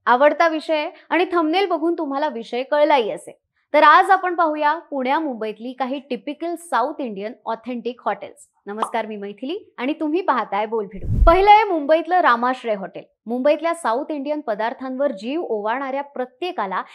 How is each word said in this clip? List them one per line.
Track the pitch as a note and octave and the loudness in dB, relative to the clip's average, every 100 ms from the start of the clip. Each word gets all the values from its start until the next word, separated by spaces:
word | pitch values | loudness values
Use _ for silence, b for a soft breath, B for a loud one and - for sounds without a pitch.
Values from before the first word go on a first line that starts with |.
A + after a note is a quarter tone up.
| - | 0
आवडता | B3 D4 D4 E4 | 4 4 4 2
विषय | D#4+ D#4 D#4 D#4+ B B | 0 -2 -2 -4 B B
आणि | D#4 F4 | 0 2
थंबनेल | F4 D#4 F4+ G4 | 0 2 2 0
बघून | E4 D#4+ | 0 -2
तुम्हाला | E4+ D4 C#4 D4+ | -2 -4 -2 -4
विषय | A3+ A3 A#3+ | -4 -8 -8
कळलाही | C4+ D4 D4+ C#4+ G#3 | -2 2 4 4 0
असेल. | E3 - - _ _ _ | -6 -12 -20 _ _ _
तर | D4 | 6
आज | D4+ E4 F#4 | 8 8 6
आपण | F#4+ F4+ F4 | 2 2 0
पाहूया | E4 D4+ D4 E4 E4+ | 0 0 -2 -2 -6
पुण्या | C#4 B3+ D4+ | -6 -2 -2
मुंबईतली | D#4 A3+ A3 G#3+ A#3+ | -2 -6 -8 -8 -12
काही | C4 B3+ C#4 C4 | -8 -6 -6 -8
टिपिकल | B3 - D4 E4+ E4+ | -8 -8 -8 -8 -8
साउथ | - A#3+ B3+ D#4 | -4 -2 -2 -4
इंडियन | B3+ F#3+ G#3 - - | -8 -8 -10 -10 -8
ऑथेंटिक | A3+ A#3+ B3 A#3 B3 A#3 | -8 -8 -8 -8 -6 -6
हॉटेल्स. | G3 - - _ _ G3+ | -6 -8 -18 _ _ -14
नमस्कार, | G#3+ A3+ A#3 A3 | -8 -6 -4 -6
मी | G#3+ | -10
मैथिली | G3+ G#3 C4 G4 - - | -12 -12 -10 -10 -12 -8
आणि | B3+ D4+ | -6 -4
तुम्ही | D#4 E4 | -4 -2
पाहताय | F4 B3+ G#3 G3+ A3 | -2 -2 -2 -4 -4
बोलभिडू. | A3+ G3 G3 - - E4 | -4 -6 -8 -4 4 6
पहिलं | F4+ G4+ | 6 8
आहे | G#4 | 8
मुंबईतलं | G#4+ E4 C#4+ D#4+ E4 F4+ | 6 0 2 2 4 2
रामाश्रय | D4 A#3 B3 B3+ A#3 G3+ | 4 4 0 -2 -4 -4
हॉटेल. | G3 E3 - _ G#3+ | -6 -14 -18 _ -8
मुंबईतल्या | A#3+ C#4 D4+ E4 | -2 2 2 0
साउथ | E4 A#3 A#3 D4+ | -2 -2 -2 -4
इंडियन | D4+ C#4 D4+ | -6 -6 -6
पदार्थांवर | D4 G#3 A3 - C4 C4 C#4+ | -6 -4 -4 -6 -8 -4 -4
जीव | G3+ A3 D#4 | -4 -6 -6
ओवाळणाऱ्या | - G#3+ G#3 B3+ C4+ C4+ | -4 -4 -4 -4 -4 -8
प्रत्येकाला | C#4 - B3+ _ F4+ F4 G3 F#3 B3 | -8 -10 -10 _ -8 -6 -6 -6 -10